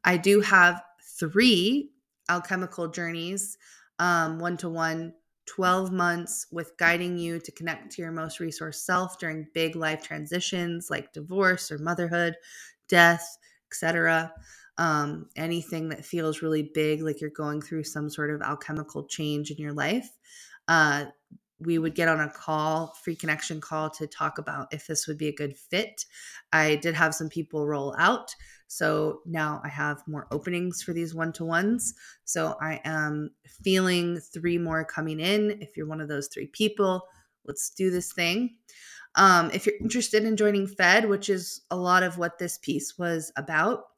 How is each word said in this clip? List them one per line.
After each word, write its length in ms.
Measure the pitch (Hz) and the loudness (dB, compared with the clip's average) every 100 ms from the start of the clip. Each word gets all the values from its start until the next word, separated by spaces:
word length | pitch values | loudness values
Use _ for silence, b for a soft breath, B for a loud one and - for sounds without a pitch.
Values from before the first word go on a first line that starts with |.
I 120 | 180 180 | 4 4
do 240 | 190 208 | 6 6
have 420 | 202 190 175 175 - _ - - | 8 8 8 6 -10 _ -20 -6
three 720 | 160 185 247 185 190 277 285 _ _ _ - | 2 6 8 8 4 2 -2 _ _ _ -2
alchemical 600 | 175 170 185 180 - 170 | -2 -2 -4 -4 -6 -6
journeys, 720 | 180 170 165 175 196 196 - B B B - | -4 -6 -6 -6 -6 -8 -12 B B B 0
um, 400 | 175 170 160 160 | 2 4 2 -2
one-to-one, 760 | 175 175 175 165 160 160 165 - _ _ - | -4 -2 -4 -2 -2 -2 -8 -14 _ _ -12
twelve 460 | - 185 185 190 | 0 2 4 2
months 540 | 185 175 170 170 - - | 0 0 0 -4 -8 -8
with 260 | 170 165 - | -10 -10 0
guiding 400 | 170 175 180 175 | 2 2 0 -4
you 200 | 170 170 | -4 -6
to 140 | - | -10
connect 400 | - 165 156 - | -10 -8 -8 -10
to 100 | - | -10
your 100 | 165 | -8
most 280 | 165 160 - | -6 -8 -6
resource 400 | 170 - 160 143 | -8 -8 -10 -8
self 360 | - 180 180 - | 0 0 0 -6
during 280 | 170 156 156 | -8 -8 -6
big 220 | 165 160 165 | -2 -2 0
life 260 | 156 156 | -2 -4
transitions 880 | - 151 151 180 - 180 170 170 - | -6 -10 -4 -4 -2 -2 -2 -4 -4
like 220 | 160 - | -6 -8
divorce 580 | 156 156 185 190 180 - | -14 -6 2 4 2 -2
or 80 | 147 | -4
motherhood, 560 | 160 175 170 170 170 165 B B B B - | -2 -2 0 0 0 -4 B B B B 2
death, 480 | 180 170 170 - - b b _ | 8 8 6 -4 -16 b b _
et 60 | - | -4
cetera. 560 | 165 170 165 160 165 - B B B - | -2 2 2 2 0 -12 B B B -2
Um, 500 | 165 151 147 160 - - | 0 2 -2 -6 -12 -8
anything 540 | 165 170 - 165 160 | -4 -4 -4 -6 -6
that 140 | 156 | -8
feels 360 | 147 170 156 156 | -8 -4 -2 -2
really 300 | 160 156 151 | 0 0 0
big, 280 | 156 151 156 | 0 2 0
like 180 | 160 143 | -2 -4
you're 100 | 151 | -6
going 300 | 151 151 151 | -6 -6 -6
through 240 | - 160 | -6 -8
some 240 | 147 151 147 | -6 -6 -6
sort 220 | 147 147 | -4 -4
of 100 | 151 | -4
alchemical 640 | - 143 - 156 151 143 | -6 -6 -6 -8 -8 -10
change 460 | 139 - 151 147 147 | -10 -6 -4 -4 -6
in 80 | 151 | -8
your 160 | 151 | -8
life. 340 | 147 143 233 254 _ B B B B - | -4 -2 -2 -4 _ B B B B 2
Uh, 400 | 165 151 143 143 _ _ - _ _ | 4 4 2 -4 _ _ -20 _ _
we 200 | 165 165 | 0 0
would 160 | 160 | 0
get 140 | 160 165 | 2 2
on 120 | 156 | 2
a 100 | 147 | -2
call, 640 | - - 156 156 160 160 - | -6 -4 0 0 -2 -4 -8
free 100 | - | -8
connection 460 | 165 165 147 - 160 | -6 -2 -2 -4 -8
call, 300 | - 156 156 | -6 -4 -4
to 160 | - 151 | -6 -10
talk 320 | - 147 - | -4 -4 -4
about 340 | 151 143 135 | -8 -8 -8
if 140 | 151 - | -12 -4
this 200 | 156 - | -4 -4
would 120 | 151 | -4
be 100 | 151 | -6
a 60 | |
good 220 | 147 143 139 | -4 -8 -8
fit. 500 | - 180 220 - - B B B B | -4 -4 -4 -10 -14 B B B B
I 240 | 160 156 151 | 2 4 2
did 180 | 170 | 0
have 200 | 156 160 | 2 2
some 140 | 156 156 | 2 -6
people 400 | - 156 156 147 | -6 -6 -4 -2
roll 260 | 147 139 - | -2 -4 2
out, 360 | 180 240 - - B B B | 4 2 -4 -18 B B B
so 540 | - 156 156 156 151 170 | -2 0 2 0 -4 -6
now 340 | 165 151 151 | -4 -2 -4
I 60 | 151 | -8
have 340 | 139 147 147 - | -4 -4 -4 -8
more 180 | 147 - | -10 -6
openings 520 | 151 180 175 180 170 | -6 -4 -2 -4 -6
for 120 | - | -6
these 200 | 170 165 | -6 -4
one-to-ones. 800 | 165 165 - 165 165 196 240 - B B B | -4 -4 -4 -2 0 2 0 -2 B B B
So 320 | - 170 160 - | -6 -2 -2 -2
I 200 | 156 156 | -6 -6
am 460 | 156 156 151 151 151 _ _ - | -4 -2 -2 -2 -6 _ _ -6
feeling 560 | 196 190 185 175 175 175 | 2 4 4 2 0 -2
three 380 | - 165 170 170 | -8 -4 0 0
more 280 | 170 160 | 0 -2
coming 360 | 156 - 160 156 | -2 -4 -4 -2
in. 380 | 170 208 208 208 | 2 2 2 -2
If 160 | 151 - | -10 -10
you're 100 | 151 | -8
one 140 | 156 | -6
of 80 | 151 | -4
those 200 | 147 143 | -6 -6
three 200 | - 151 | -10 -10
people, 580 | - 208 208 196 185 185 b b b | -2 -2 2 0 0 -6 b b b
let's 260 | - - - | -12 -8 -8
do 200 | - 190 | -2 0
this 220 | 180 - | 0 -4
thing. 440 | - 170 196 247 - _ B B B B | -2 0 0 -2 -6 _ B B B B
Um, 360 | - 196 180 165 | 8 8 8 4
if 140 | - 214 | 2 0
you're 100 | 208 | 0
interested 440 | 220 247 - 214 | -2 -2 2 2
in 140 | 220 208 | 2 4
joining 280 | 208 202 196 | 4 4 0
Fed, 420 | 196 180 202 226 | 2 6 6 4
which 200 | 202 202 | 0 0
is 320 | 190 170 - _ | -2 -2 -12 _
a 60 | 180 | -2
lot 260 | 180 185 | 4 4
of 140 | 180 175 | 4 0
what 220 | 170 - | -4 -4
this 200 | 175 - | -8 -6
piece 400 | - - - - | -4 -4 -4 -4
was 320 | 175 165 156 - | -2 -2 -4 -8
about 480 | 151 156 185 - - | -2 2 2 0 -8